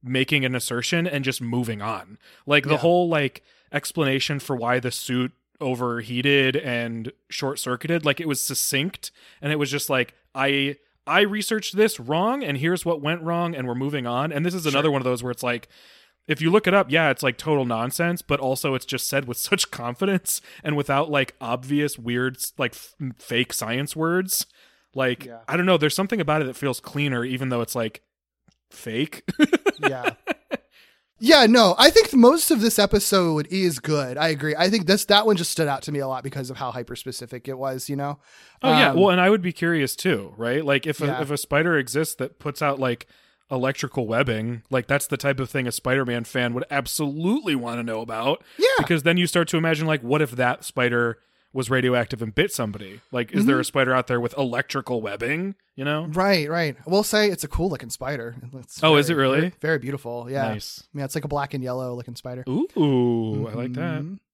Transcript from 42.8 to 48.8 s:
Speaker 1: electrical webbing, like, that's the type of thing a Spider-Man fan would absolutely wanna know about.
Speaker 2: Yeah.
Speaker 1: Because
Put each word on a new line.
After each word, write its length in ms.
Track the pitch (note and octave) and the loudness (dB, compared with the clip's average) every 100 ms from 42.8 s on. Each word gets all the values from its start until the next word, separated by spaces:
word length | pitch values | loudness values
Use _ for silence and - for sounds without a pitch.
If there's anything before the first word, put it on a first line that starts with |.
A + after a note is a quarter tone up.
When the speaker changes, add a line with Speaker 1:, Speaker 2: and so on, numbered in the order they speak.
| C3 A#2+ - _ _ _ _ | 0 -2 -6 _ _ _ _
Speaker 1:
electrical 560 | C3+ B2+ C#3 C3+ - A2+ | -2 -2 -2 -4 -4 -2
webbing, 560 | A2+ C3 A2 A2+ A#2+ _ | 0 0 0 -4 -6 _
like, 160 | C3 - | -4 0
that's 200 | C#3 - | -2 -2
the 100 | C#3 | -4
type 220 | C#3+ C3+ | -2 -2
of 80 | C3 | -2
thing 180 | C#3+ B2 | -4 -4
a 60 | |
Spider-Man 520 | - - C3+ B2 A#2+ | -4 -2 0 0 -4
fan 280 | A2+ C3 B2 | -4 -2 -2
would 100 | A#2+ - | -2 -4
absolutely 840 | C#3+ C3+ - D3 D3 E3+ B3+ A3 | -4 -4 -4 -4 -2 0 0 0
wanna 300 | C#3 A#2 A#2 | -2 -2 -6
know 160 | A#2 A2 | -4 -6
about. 420 | A2+ A2 A#2+ E3 - - | -6 -2 0 -2 -4 0
Speaker 2:
Yeah. 80 | G#4+ | 2
Speaker 1:
Because 260 | C5 | 2